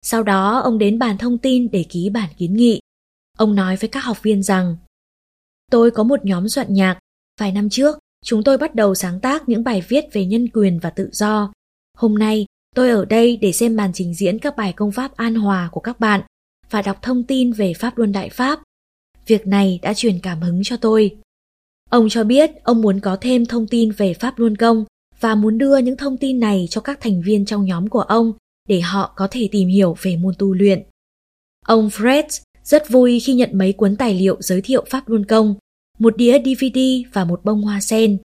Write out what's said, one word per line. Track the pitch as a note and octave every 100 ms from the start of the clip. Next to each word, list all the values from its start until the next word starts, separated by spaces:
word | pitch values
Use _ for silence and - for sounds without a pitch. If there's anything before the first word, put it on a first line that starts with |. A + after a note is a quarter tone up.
Sau | - A3+
đó, | G#3+ G3 G3 B3
ông | B3+ A3
đến | G#3 A3+
bàn | A#3+ G3
thông | A#3 A#3+
tin | C4+ B3+ A#3+
để | F#3+ E3
ký | F3 F#3
bản | A3 F#3 -
kiến | E3+
nghị. | G3+ A#3+ G#3+ _ _ _ _ _ -
Ông | A3
nói | G#3 F#3 F#3+
với | A3+
các | C4+
học | B3 A3
viên | G#3+ G#3
rằng, | G3 F#3+ F3+ E3+ _ _ _ _ _ _ _ _ _
"Tôi | A#3+ A#3
có | A#3
một | A3 C#4+
nhóm | A#3+ F3+ G3+
soạn | C#4 G#3
nhạc. | G3 F#3+ F3+ _ _ _ _
Vài | G#3
năm | G3 G#3
trước, | A#3+ C#4+ D4+ _ _
chúng | - A3
tôi | A3 C4+
bắt | D#4
đầu | - G#3
sáng | F#3+ F#3 F3+
tác | B3+ D4 C#4
những | A3+
bài | A#3 G#3 E3+
viết | C4 D4+
về | G#3+ F#3
nhân | A3 A#3+
quyền | A3+ G3+ E3+
và | E3+
tự | D#3+ F#3+
do. | - G#3 G#3+ G3+ - _ _ _ _
Hôm | A3+ G#3+
nay, | G#3+ G#3+ G3+ _ _
tôi | - B3+
ở | A3+
đây | F#3 A3+ A#3 A#3
để | G3+
xem | E3 A#3 A3
màn | G3+
trình | F3 F3+
diễn | E3+ G3 G#3+
các | D4 C#4+
bài | G3+
công | - G#3
pháp | G3+ C4+ -
an | A3+
hòa | A3+ G3+ F#3+ E3+
của | E3
các | - A#3+
bạn | A3 G3 G3+ _ _ _ _
và | G#3+
đọc | G3+ G3
thông | - B3+
tin | A#3+ C4+ B3
về | G#3+ G3
Pháp | E3 A#3 A#3
Luân | A3
Đại | G3 -
Pháp. | - B3+ D4+ _ _ _ _ _ _ -
Việc | G#3+ F#3+
này | G3+ G3 F3+
đã | -
truyền | G#3 A#3 F3+
cảm | F#3 E3
hứng | F3 F3
cho | G3+ B3
tôi." | A3+ A3 G#3 - _ _ _ _ _ _ _
Ông | A#3+ A3
cho | A#3
biết | G#3 B3+ D#4 -
ông | - A#3
muốn | A3 G3
có | G3+ F#3+
thêm | B3 B3+ A#3
thông | A#3 A3
tin | A#3 A3
về | G3+ G3
Pháp | E3 B3 C4
Luân | A#3 G#3
Công | A3+ A3+ G#3+ _ _ _
và | A3+
muốn | A3 G#3+ A3
đưa | C#4 C#4
những | B3 C4+
thông | C#4 C4
tin | C4+ C4
này | A3+ G3+ F3
cho | -
các | B3 C#4+
thành | A#3+ F#3
viên | E3+ G#3
trong | G3+ G#3
nhóm | F#3+ F3 G3+
của | A3+
ông | - A3 A3+ G#3+ _ _ -
để | F#3+
họ | F3 G3 - -
có | G3
thể | B3+ G#3
tìm | G#3 F3+
hiểu | F#3+ F#3 E3
về | F#3+ E3+
môn | F#3 F3+
tu | G3
luyện. | F#3 G3+ F#3+ - _ _ _ _ _ _ _ -
Ông | A3+ G#3+
Fred | G3+ A3+ C#4 D4 - _ _
rất | - D4+ D4+
vui | B3 B3 A#3+
khi | A#3
nhận | B3 B3 F#3+
mấy | F#3+
cuốn | G3 G3 G#3
tài | B3
liệu | F#3 F#3+ -
giới | - F#3
thiệu | G3+ C4 -
Pháp | C4 C4+
Luân | A3 G3+
Công, | A3 G#3+ G3+ _ _ _ _
một | A3+ A3
đĩa | A#3+ C#4
D | B3 C4
V | C4
D | C4 C4 C4 A#3+
và | G3+
một | F3 F3
bông | - G#3+
hoa | G#3 G3+
sen. | G3+ A3 A3 G3